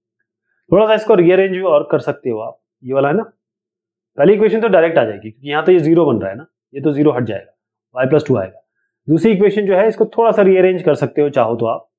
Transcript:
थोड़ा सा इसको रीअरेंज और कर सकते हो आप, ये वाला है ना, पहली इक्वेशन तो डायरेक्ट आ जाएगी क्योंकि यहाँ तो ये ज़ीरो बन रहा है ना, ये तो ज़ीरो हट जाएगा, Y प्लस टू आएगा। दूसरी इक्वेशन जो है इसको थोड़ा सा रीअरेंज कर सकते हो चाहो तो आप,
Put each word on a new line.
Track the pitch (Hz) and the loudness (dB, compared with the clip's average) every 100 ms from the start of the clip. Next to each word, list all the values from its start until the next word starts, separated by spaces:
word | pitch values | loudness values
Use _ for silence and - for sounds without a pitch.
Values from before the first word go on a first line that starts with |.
| _ _ _ _ _ _ _ | _ _ _ _ _ _ _
थोड़ा | 175 220 | 0 2
सा | |
इसको | 214 214 196 | 0 2 2
रीअरेंज | 170 185 190 180 185 | 4 2 0 -2 0
और | 147 151 | 0 0
कर | 147 | -4
सकते | 143 - 131 | -4 -8 -8
हो | 107 | -8
आप, | 113 - _ _ | -10 -16 _ _
ये | 127 | -6
वाला | 135 139 | -2 -2
है | 190 | -2
ना, | 220 _ _ _ _ _ _ _ _ - | -6 _ _ _ _ _ _ _ _ 0
पहली | 156 | 2
इक्वेशन | 208 214 220 | 4 2 0
तो | 226 | 0
डायरेक्ट | 185 165 160 | 2 2 0
आ | |
जाएगी | 110 104 107 | -2 -6 -16
क्योंकि | 107 143 | -16 -8
यहाँ | 147 185 | -2 2
तो | |
ये | 180 | 2
ज़ीरो | 151 165 147 | 2 2 2
बन | 110 | -2
रहा | 95 | -4
है | 107 | -12
ना, | 160 _ _ | -18 _ _
ये | 135 | -8
तो | 151 | -4
ज़ीरो | 139 147 | 0 0
हट | 127 | 0
जाएगा, | 110 95 - _ _ _ _ 127 | -4 -8 -14 _ _ _ _ -6
Y | 131 | 0
प्लस | 151 - | 0 0
टू | 117 | -2
आएगा। | 95 - _ _ _ _ - | -4 -12 _ _ _ _ -4
दूसरी | 156 226 | 0 2
इक्वेशन | 190 202 208 196 | 2 0 0 0
जो | 185 | 0
है | 220 | 0
इसको | 214 196 | 0 -2
थोड़ा | - 226 | 0 0
सा | 214 | 2
रीअरेंज | 196 185 185 180 | 4 4 2 0
कर | 156 135 | -2 -2
सकते | 143 - | -2 -2
हो | 147 | -2
चाहो | 131 113 117 | 0 -2 -2
तो | 113 | -4
आप, | 127 - | -6 -10